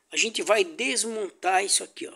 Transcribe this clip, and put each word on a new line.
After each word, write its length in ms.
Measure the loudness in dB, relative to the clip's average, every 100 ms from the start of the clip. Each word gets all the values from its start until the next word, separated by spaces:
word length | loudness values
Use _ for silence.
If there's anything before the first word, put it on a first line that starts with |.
| -6
a 60 | 0
gente 240 | 0 0
vai 220 | 2 2
desmontar 1000 | 2 -2 -2 0 -2 -4 -6 -4 2 2
isso 200 | 2 0
aqui, 220 | -2 -12
ó. 80 | -12